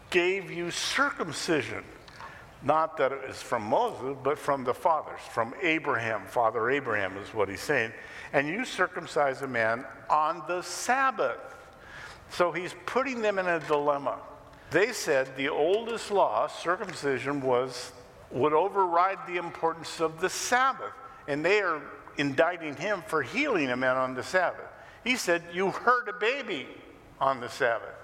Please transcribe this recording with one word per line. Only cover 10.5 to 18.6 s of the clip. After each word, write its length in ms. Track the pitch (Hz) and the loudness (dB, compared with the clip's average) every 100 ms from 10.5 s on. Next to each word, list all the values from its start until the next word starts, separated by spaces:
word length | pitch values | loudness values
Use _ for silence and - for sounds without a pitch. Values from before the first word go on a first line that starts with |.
| 180 | -6
Sabbath." 760 | 170 - - 254 269 214 135 113 - - - - - - - - - | -4 -6 0 2 2 2 0 -2 -10 -16 -20 -20 -18 -16 -16 -16 -14
So 240 | - 175 | 0 0
he's 200 | 160 196 - - | 0 -6 -8 -2
putting 360 | 240 269 247 | 0 0 0
them 160 | 214 196 | 0 2
in 100 | 180 | 2
a 120 | 165 | 0
dilemma. 580 | 151 147 147 143 135 107 - - - - - | 2 2 4 2 0 -4 -8 -18 -20 -20 0
They 220 | 151 220 | 4 4
said 420 | 226 - 139 131 135 | 0 2 2 2 -2
the 140 | 139 | -2
oldest 600 | 160 151 202 226 226 - | 2 2 2 0 -6 -2
law, 380 | 202 151 110 127 | 4 4 4 0
circumcision, 920 | - 160 180 196 143 143 131 127 143 | -2 -2 -2 -2 -4 0 0 0 -2
was, 500 | 131 123 131 131 - - - - - | 2 2 2 -4 -10 -14 -20 -20 -8
would 220 | - 147 | 0 4
override 760 | 156 | 4